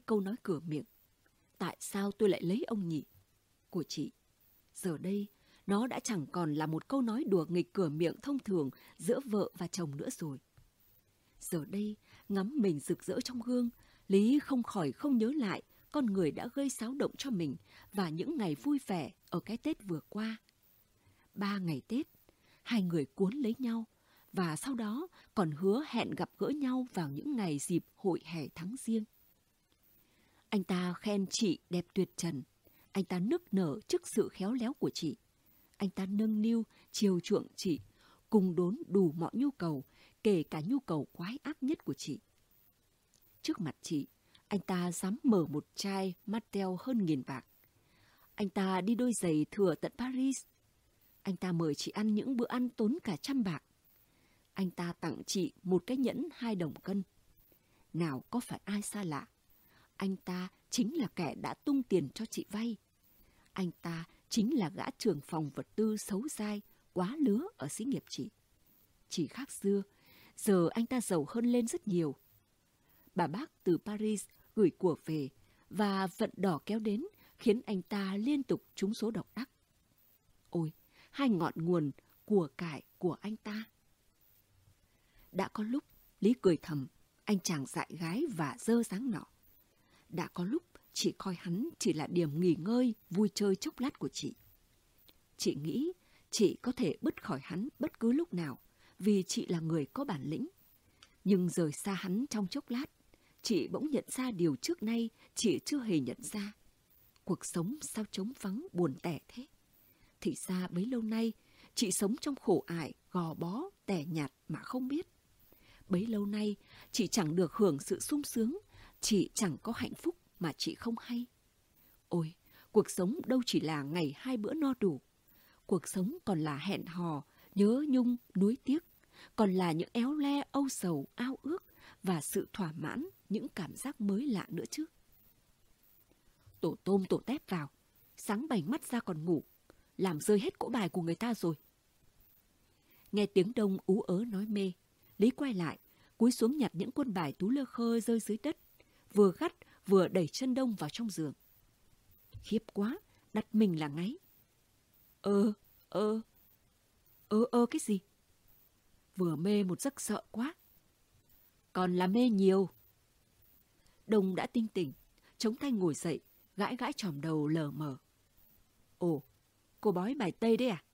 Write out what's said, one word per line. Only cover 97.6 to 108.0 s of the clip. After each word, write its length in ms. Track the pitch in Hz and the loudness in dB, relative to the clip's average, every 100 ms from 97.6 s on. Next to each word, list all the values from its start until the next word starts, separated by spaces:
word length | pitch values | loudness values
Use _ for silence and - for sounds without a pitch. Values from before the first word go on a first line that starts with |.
| 269 - | -6 -4
bất 220 | - - | -6 0
cứ 120 | 226 | 2
lúc 220 | 269 339 | 2 0
nào 240 | 175 156 - _ _ - - | -2 -4 -8 _ _ -20 -2
vì 240 | 196 202 | 4 4
chị 240 | 175 233 - | 2 -4 -2
là 140 | 170 | -2
người 260 | 160 160 139 | 0 0 -2
có 180 | - | -4
bản 180 | 285 151 | -4 -4
lĩnh. 260 | 139 160 302 _ _ _ _ _ - _ | -4 -4 -6 _ _ _ _ _ -20 _
Nhưng 240 | 185 196 180 | 4 4 4
rời 220 | 165 160 | 2 0
xa 220 | - 202 | -2 -6
hắn 320 | 190 190 196 277 | -4 -2 -2 -2
trong 180 | 214 190 | -4 -4
chốc 220 | 277 - | -6 -6
lát, 160 | 240 311 _ _ - _ _ | -6 -6 _ _ -20 _ _
chị 260 | - 185 113 | -2 0 0
bỗng 220 | - 311 | -2 -2
nhận 140 | 247 - | -2 -2
ra 220 | - 254 | -6 -4
điều 260 | 190 170 - | 2 2 2
trước 260 | - 339 | -2 -4
nay 280 | 220 233 226 _ - | -2 0 -2 _ -14
chị 260 | - 214 135 | -2 2 2
chưa 140 | - 294 | 0 -4
hề 220 | 220 160 | 0 0
nhận 220 | 120 - | 0 -6
ra. 300 | - 208 202 - _ _ _ _ - _ | -8 -8 -8 -10 _ _ _ _ -20 _
Cuộc 140 | - 175 | -4 -4
sống 340 | - 180 170 302 | -2 -4 -4 -4
sao 240 | - - | -8 -8